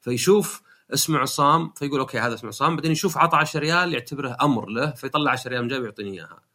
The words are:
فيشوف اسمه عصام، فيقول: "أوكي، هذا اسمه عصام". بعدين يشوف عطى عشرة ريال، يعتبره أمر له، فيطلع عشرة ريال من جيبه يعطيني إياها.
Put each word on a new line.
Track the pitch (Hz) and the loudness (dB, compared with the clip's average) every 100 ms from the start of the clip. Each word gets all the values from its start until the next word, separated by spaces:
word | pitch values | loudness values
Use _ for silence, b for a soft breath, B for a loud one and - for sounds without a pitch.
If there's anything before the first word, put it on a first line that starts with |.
فيشوف | - 123 175 208 - - b b b | -4 0 4 4 4 -8 b b b
اسمه | 143 - 151 | -2 2 2
عصام، | 131 - 143 160 165 - | 0 2 4 4 2 -6
فيقول: | 143 143 | -4 -2
"أوكي، | 131 120 | -2 -2
هذا | 120 | -2
اسمه | 113 110 | -4 -8
عصام". | 110 147 165 | -2 0 0
بعدين | 160 | 0
يشوف | 156 196 160 | 0 0 2
عطى | 160 160 | 4 4
عشرة | 156 156 | 2 -2
ريال، | 151 175 175 | 0 2 0
يعتبره | 151 - 143 135 120 | -2 -6 -8 -6 0
أمر | 147 120 101 | 2 2 -2
له، | 110 143 | -4 -4
فيطلع | 143 135 147 143 | -4 -4 0 0
عشرة | 127 127 | 0 -2
ريال | 123 | -4
من | 120 | -2
جيبه | 135 117 | -4 -6
يعطيني | 104 101 | -8 -10
إياها. | 95 78 85 _ | -10 -14 -20 _